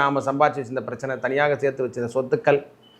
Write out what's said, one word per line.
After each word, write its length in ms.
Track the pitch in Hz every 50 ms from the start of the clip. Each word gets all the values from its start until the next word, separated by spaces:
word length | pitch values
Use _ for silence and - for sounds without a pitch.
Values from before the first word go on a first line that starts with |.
நாம 200 | 143 139 143 139 123
சம்பாதிச்சு 320 | 135 135 139 151 147 123 139
வச்சிருந்த 240 | 127 113 131 131 107
பிரச்சனை, 260 | - 120 120 - 131 131 120 113
தனியாக 300 | 123 135 143 147 147 143 120 139
சேர்த்து 220 | 139 131 - 131
வச்சிருந்த 240 | 120 - 123 120 113 -
சொத்துக்கள் 440 | 131 131 123 151 135 - 147 139 143 - - - _ _ _ _